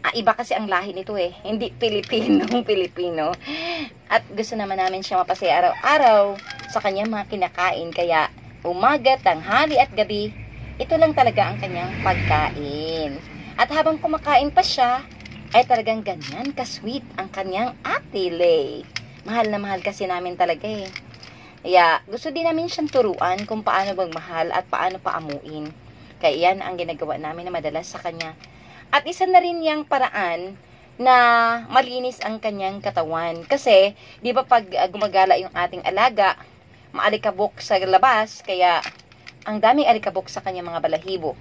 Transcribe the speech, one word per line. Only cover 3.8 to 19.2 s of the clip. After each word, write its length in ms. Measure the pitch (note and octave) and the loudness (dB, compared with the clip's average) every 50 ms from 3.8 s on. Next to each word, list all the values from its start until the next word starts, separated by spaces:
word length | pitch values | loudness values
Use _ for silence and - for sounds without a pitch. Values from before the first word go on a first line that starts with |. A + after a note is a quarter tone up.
| D4+ A#3 - - - | -8 -10 -12 -20 -6
At 160 | - G3 A3+ - - | 0 0 0 0 -2
gusto 240 | G3 G#3+ A3 - A#3+ | -8 -8 -6 -6 -4
naman 240 | A3 G3+ G3 F#3+ F#3+ | -6 -4 -4 -2 -2
namin 240 | F#3 F#3 F#3+ F#3+ F#3+ | -2 -2 -2 -4 -6
siya 160 | - G3+ F#3 | -2 -2 -2
mapasaya 400 | F3+ - F#3+ - G#3 F3 D3+ E3 F3+ | 0 0 -2 -2 2 2 4 4 4
araw-araw 720 | - - - - B3 D4 D4+ C#4+ A#3+ A3 G#3 G3+ G3+ G3 G3+ - - - - - - | 2 2 2 2 2 4 6 6 6 6 6 4 2 0 -8 -12 -16 -16 -16 -14 -8
sa 80 | - A3+ | -8 -4
kanyang 320 | - G#3 G3 G3 G#3 A3 | -2 -2 -2 -2 -4 -4
mga 160 | A3 G#3 G3 | -4 -6 -6
kinakain. 640 | - - G3+ F3+ E3+ - - F3+ F#3 - - E3 E3+ | -8 -4 -4 -4 -4 -2 -2 -2 -2 -2 -2 -6 -8
Kaya 400 | E3 - F3 F3 E3 D#3 D3+ - - - - - - - - | -4 -2 0 2 4 2 2 0 -4 -12 -20 -20 -20 -8 -6
umaga, 560 | E3+ F3 F3+ G3+ B3+ D4 D4 A3 B3+ C4 C4 | -4 -2 4 4 4 4 6 4 4 4 4
tanghali 640 | - F#3+ E3+ D#3 E3 F#3 G#3 B3+ D4+ D#4 D4+ - C#4+ | 4 2 2 2 0 0 2 2 2 2 4 4 2
at 80 | - | 2
gabi, 400 | - G#3+ G#3+ F#3+ G#3+ G#3 G#3 G#3+ - - - - - - - - - - | 2 -2 -2 0 0 -4 -4 -6 -8 -12 -16 -16 -14 -14 -14 -14 -8 -8
ito 160 | C4 - E4 | -2 0 4
lang 160 | D#4 D#4+ D#4+ | 4 4 4
talaga 400 | D4+ - B3+ A#3 A3 - G3 E3+ | 4 4 2 2 4 2 0 0
ang 80 | F#3+ - | 0 -6
kanyang 320 | - F#3+ F3+ F3 F3+ F#3 - - - | -6 -6 -6 -6 -6 -6 -6 -4 -2
pagkain. 1120 | G3 F#3 F#3 - - D#3+ D3+ D3+ - - - D3 C#3+ C#3+ D3+ D#3 D#3+ E3 E3 D#3 D3 C#3 D3+ - - - - - - - - | 0 0 0 0 2 2 2 2 0 -4 -6 -8 -8 -8 -6 -6 -6 -4 -4 -4 -6 -6 -10 -14 -16 -18 -18 -18 -14 -2 -2
At 80 | A#3 - C#4+ | 0 0 2
habang 240 | D#4 D#4 D#4+ D#4+ D4+ | 0 2 2 0 0
kumakain 560 | - E4 D#4 D#4 - D4 D4 B3+ C#4 D4 C#4+ | -2 -4 -4 -2 0 4 4 4 4 4 2
pa 80 | F4+ F#4 | 2 2
siya, 400 | - - - B3+ A#3+ B3 C4 C4+ - - - - - - - - - - | 2 2 0 2 2 2 -2 -4 -10 -20 -20 -18 -18 -18 -18 -16 2 4
ay 120 | A3+ B3 | 4 4
talagang 360 | - B3 A3+ A3 A3+ A3 A3 G#3 | 4 2 0 2 -2 -2 -4 -4
ganyan 480 | G#3 F3+ D#3 D3 C3+ C#3 F3+ B3 C#4 C#4+ | -6 -8 -8 -10 -12 -10 -8 -8 -8 -6
ka-sweet 480 | - B3+ - - - - G#3+ B3 C#4 - - - - | -6 -8 -8 -10 -10 -8 -8 -8 -8 -10 -10 -10 -10
ang 120 | F#3+ G3 | -10 -10
kanyang 440 | - G3 F#3+ F#3+ F#3 G3 A#3 B3 - - - | -8 -8 -6 -6 -4 -4 -4 -4 -6 -8 -6
ate 480 | C4 G#4+ C#5+ - - - - F#4+ F4+ | -4 -4 -4 -4 -6 -4 -2 -2 -2
Lay. 520 | E4+ E3 F3 F3 E3 D#3+ C#3+ - B2 B2 - - - - - - - - | 0 2 4 4 4 4 2 -2 -6 -10 -14 -14 -14 -14 -14 -14 -20 -16